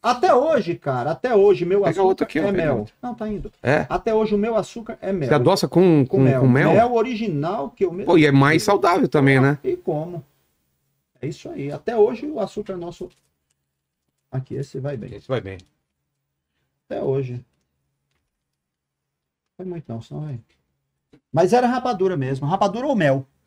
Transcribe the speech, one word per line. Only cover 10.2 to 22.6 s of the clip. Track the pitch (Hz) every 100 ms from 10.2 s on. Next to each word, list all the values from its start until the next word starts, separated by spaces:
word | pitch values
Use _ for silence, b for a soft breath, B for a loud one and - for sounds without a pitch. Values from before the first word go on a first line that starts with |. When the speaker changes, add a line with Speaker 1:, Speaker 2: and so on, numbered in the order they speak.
| - _ _ _ _ _ _ _ _ _
Speaker 1:
É | 139
isso | - -
aí. | 330 139
Até | 147 - 240
hoje | 214 233 294
o | 302
açúcar | 196 - 208
é | 185
nosso... | 170 170 180 _ _ _ _ _ _ _ _ _ _ _ _
Aqui, | 131 131 120
esse | 139 143
vai | 135 135
bem. | - 101
Speaker 2:
Esse | _
vai | 131
bem. | 98 95 90 _ _ _ _ _ _ _ _ _ _ _ _
Speaker 1:
Até | -
hoje. | 143 135 131
Não | 123 - _ _ _ _ _ _ _ _ _ _ _ _ _ _ _ _ _ _ _ _ _
foi | 185
muito | 170 -
não, | 113
senão | 110 147
vai. | 151 127 _ _ _ _ _ _ _ _ _
Mas | 151 180
era | 240 247
rapadura | 254 240 214 190 175
mesmo. | 131 131 139
Rapadura | 190